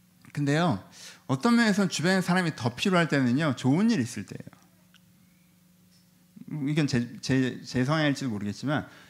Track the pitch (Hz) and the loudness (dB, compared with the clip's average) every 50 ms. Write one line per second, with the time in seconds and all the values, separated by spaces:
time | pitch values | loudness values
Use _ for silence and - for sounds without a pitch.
0 | _ _ _ _ _ - - 147 143 139 143 156 175 180 202 190 - - - - | _ _ _ _ _ -12 -6 -4 0 0 2 2 2 2 0 -2 -4 -12 -20 -20
1 | - - - - _ - 131 131 - 233 233 233 233 214 190 202 196 165 - - | -20 -20 -20 -20 _ -4 -4 0 2 2 4 4 4 4 2 2 0 0 0 0
2 | 139 180 190 190 175 - 175 185 180 160 147 - - - - - - 208 185 175 | 0 2 2 2 2 2 2 2 2 0 -2 -2 -4 -4 -4 -2 0 2 4 4
3 | 170 - 151 139 131 120 120 139 165 151 123 - - 127 139 175 214 233 233 165 | 4 4 2 2 2 2 2 2 2 0 -2 0 2 2 2 4 4 2 2 0
4 | 117 117 - 107 95 - - - - - - - _ _ _ _ _ _ _ - | 0 -4 -6 -10 -12 -12 -14 -16 -16 -16 -20 -20 _ _ _ _ _ _ _ -20
5 | _ _ _ _ _ _ _ _ _ _ _ _ _ _ _ _ _ _ _ _ | _ _ _ _ _ _ _ _ _ _ _ _ _ _ _ _ _ _ _ _
6 | _ _ _ _ _ _ _ - - - - 151 131 139 151 160 151 131 - 120 | _ _ _ _ _ _ _ -20 -14 -10 -8 -6 -4 -2 0 0 0 2 0 0
7 | 120 123 - - - - 131 135 131 123 113 - - - - 127 127 131 156 160 | -2 -2 -8 -12 -4 0 0 2 2 0 -2 -6 -12 -6 -2 -2 0 0 2 2
8 | 151 147 135 - 139 127 107 104 101 104 101 - - 135 151 120 92 - - - | 2 0 0 0 -2 -4 -4 -4 -6 -6 -8 -6 -4 -4 -4 -4 -4 -6 -12 -20
9 | - - | -20 -20